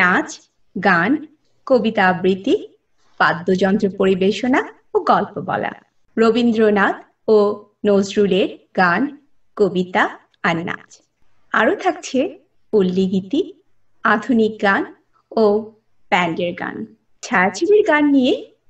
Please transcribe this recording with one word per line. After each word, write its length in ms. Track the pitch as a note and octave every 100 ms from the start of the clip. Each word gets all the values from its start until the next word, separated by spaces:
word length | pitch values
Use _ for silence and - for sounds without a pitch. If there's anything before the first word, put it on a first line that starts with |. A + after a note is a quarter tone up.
নাচ, 280 | F3+ G3+ D#4 - _ _ _ G#3+
গান, 420 | G3 F3 F3+ D4+ D4 _ _ _ -
কবিতা 380 | B3+ G#3+ A3 F#3
আবৃত্তি, 560 | F3+ F#3 F#3+ G3 G4+ - _ _ _ _ -
বাদ্যযন্ত্র 680 | E3 E3 F3 F#3 F#3+ G3+ G3+ F#3
পরিবেশনা 600 | F#3+ F#3+ F#3+ G#3+ B3 D4 F#4 - _
ও 20 | G#4 D#4
গল্প 220 | G3 G3 - -
বলা, 220 | - - - _ _ _ -
রবীন্দ্রনাথ 800 | A3+ A3 A#3+ A3 G#3+ G#3 G#3 F4+ - _ -
ও 20 | G#3+ G#3 G#3 - _ G#3
নজরুলের 600 | G3+ G3 - G3+ F#3 C#4 - _ -
গান, 260 | F3+ F3 C#4 - _ _ _ -
কবিতা 640 | G3+ F3+ F3+ G#3 D4+ - _ _
আর 140 | G3+ E3+ E3
নাচ। 220 | - - - _ _ _ _ _
আরও 220 | - A3+ G4+
থাকছে 360 | F#4+ E4+ - C4 D4 - _ _ _
পল্লীগীতি, 800 | G#3+ F#3 F3+ F#3+ F#3+ F#3 C#4 - - _ _ _ _
আধুনিক 580 | A#3 E4 - A#3 G#3+ A3
গান 200 | G#3 G3+ F4+ - _ _ - -
ও 20 | G#3+ G#3 A3 - _ _ -
ব্যান্ডের 420 | F#3+ F3 D#3+ F3 F3+
গান, 160 | - - A3 _ _ _
ছায়াছবির 600 | - G#3+ F#3 F#3 E4+ G#4+ G#4
গান 140 | D4+ D4
নিয়ে 200 | C#4 B3+ B4 - _ _